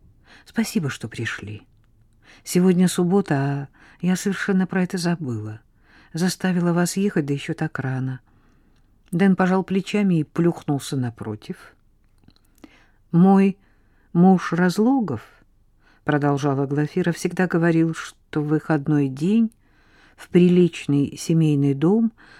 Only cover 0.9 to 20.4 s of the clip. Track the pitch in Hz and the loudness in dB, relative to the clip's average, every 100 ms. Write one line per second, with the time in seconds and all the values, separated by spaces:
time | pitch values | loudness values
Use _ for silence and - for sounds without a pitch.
0.9 | - 113 - 113 - 101 107 - _ _ | -6 -10 -8 -8 -8 -12 -16 -18 _ _
1.9 | _ _ _ _ - - 180 180 180 180 | _ _ _ _ -20 -4 2 4 4 2
2.9 | - 175 196 190 143 139 139 139 _ - | 2 0 0 0 -2 -2 -4 -8 _ -20
3.9 | - 175 185 208 185 - 190 185 185 180 | -8 -4 -2 -2 -4 -2 0 0 0 -2
4.9 | 190 170 175 147 113 107 107 _ _ _ | -2 -4 -4 -4 -6 -8 -12 _ _ _
5.9 | - - 160 180 - 185 180 175 170 175 | -20 -12 -4 -4 -2 -2 0 0 0 0
6.9 | - 202 190 143 143 - 160 156 - 131 | -2 -2 -2 -2 -4 -6 -6 -6 -6 -6
7.9 | 131 131 131 _ _ _ _ _ _ _ | -4 -6 -8 _ _ _ _ _ _ _
8.9 | _ _ 170 196 185 185 185 185 190 175 | _ _ 0 2 4 2 0 0 -4 -2
9.9 | 208 196 170 151 - 170 160 - 143 - | -2 0 0 -2 0 0 0 -4 -6 -4
10.9 | 139 123 113 110 107 - 180 - _ _ | -6 -6 -8 -10 -10 -12 -16 -18 _ _
11.9 | _ _ _ _ _ _ _ - _ _ | _ _ _ _ _ _ _ -20 _ _
12.9 | _ _ 170 185 196 196 185 _ _ _ | _ _ 4 6 6 4 0 _ _ _
13.9 | _ _ 170 180 185 - 170 180 175 226 | _ _ 4 6 4 2 0 0 2 0
14.9 | 269 196 113 - _ _ _ _ _ _ | 0 -2 -6 -10 _ _ _ _ _ _
15.9 | _ - 147 143 143 147 135 139 143 151 | _ -4 -2 0 0 0 -2 -2 -2 -2
16.9 | - 175 165 185 175 185 175 170 165 165 | -2 -2 -2 -4 -2 -2 0 2 2 0
17.9 | 160 - - _ 156 151 156 - 156 143 | -2 -12 -18 _ -6 -2 -2 0 -2 0
18.9 | 151 139 131 165 220 226 - _ _ _ | 0 0 -2 0 0 0 -4 _ _ _
19.9 | _ _ - - 180 | _ _ -20 0 4